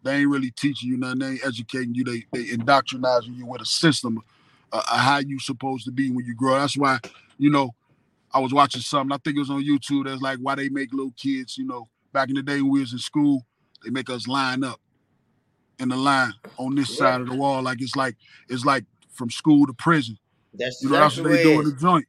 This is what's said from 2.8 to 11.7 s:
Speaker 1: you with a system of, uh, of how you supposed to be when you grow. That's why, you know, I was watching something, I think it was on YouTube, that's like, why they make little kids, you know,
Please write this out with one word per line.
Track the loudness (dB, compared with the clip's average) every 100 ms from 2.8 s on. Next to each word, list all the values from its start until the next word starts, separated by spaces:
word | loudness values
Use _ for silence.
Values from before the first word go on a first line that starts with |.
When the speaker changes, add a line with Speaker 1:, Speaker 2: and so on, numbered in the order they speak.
| 0 -4 0 0 -2
Speaker 1:
you | -14 -14
with | -12
a | -6
system | 2 2 2 -4 -6
of, | _ _ _ _ _
uh, | -6 -2
of | 2
how | 2 2
you | 0 -8
supposed | -8 -6 -6 -6 -6
to |
be | -4 -2
when | -2 -4
you |
grow. | -2 2 2
That's | 2 2
why, | 2 0 -4 -20 _ 2
you | 4
know, | 4 0 -6 _ _ _ _ _
I | -2
was | 2
watching | 4 4 2
something, | -2 -2 -2
I | -4
think | -2 -2
it |
was | -2
on | -2
YouTube, | 0 0 0 -2 -2
that's | -4
like, | -4 -4
why | -4 -2
they | -4
make | -4 -4
little | -6 -6 -6
kids, | -4 -4 -6 -8
you |
know, | -8